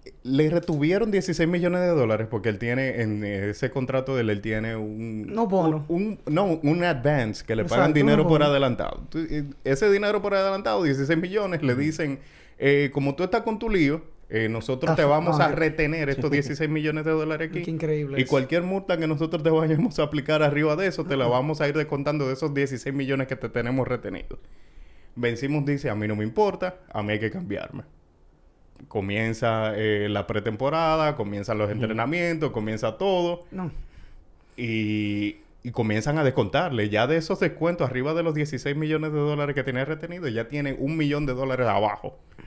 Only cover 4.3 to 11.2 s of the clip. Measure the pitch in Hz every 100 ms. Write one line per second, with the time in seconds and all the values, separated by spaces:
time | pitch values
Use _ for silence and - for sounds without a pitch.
4.3 | 104 110 110 110 113 107 107 113 107 104
5.3 | 214 226 190 160 156 147 170 214 202 -
6.3 | 156 202 160 143 165 175 139 139 147 110
7.3 | 98 - 110 - 147 147 151 143 151 175
8.3 | 151 147 139 131 113 - - - 160 160
9.3 | 151 143 - 131 139 214 196 208 208 196
10.3 | 196 196 196 226 208 156 135 139 165